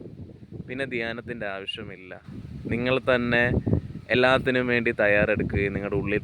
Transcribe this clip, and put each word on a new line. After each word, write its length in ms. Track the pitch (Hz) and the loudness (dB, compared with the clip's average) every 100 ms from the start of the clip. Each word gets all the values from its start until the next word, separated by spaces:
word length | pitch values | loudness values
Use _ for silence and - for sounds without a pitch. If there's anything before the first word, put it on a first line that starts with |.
| - - - - - - - | -16 -16 -16 -18 -16 -14 -10
പിന്നെ 160 | 127 135 | -6 -4
ധ്യാനത്തിൻ്റെ 540 | 123 117 117 113 120 104 98 | -4 -4 -6 -8 -8 -6 -8
ആവശ്യമില്ല. 560 | 98 - 104 92 92 90 - - - - - | -8 -10 -10 -14 -16 -16 -16 -14 -12 -10 -4
നിങ്ങൾ 240 | 113 123 127 131 | -2 0 0 4
തന്നെ 320 | 123 120 120 120 120 - - - - - | 2 4 4 4 2 2 0 -2 -10 0
എല്ലാത്തിനും 500 | 117 127 131 131 127 127 | 4 6 4 4 0 2
വേണ്ടി 180 | 120 117 113 | 2 2 2
തയ്യാറെടുക്കുകയും 720 | 104 104 104 104 98 101 101 | 4 6 4 2 0 0 0
നിങ്ങളുടെ 220 | 101 101 101 | -2 -2 -2
ഉള്ളിൽ 220 | 98 104 | 0 0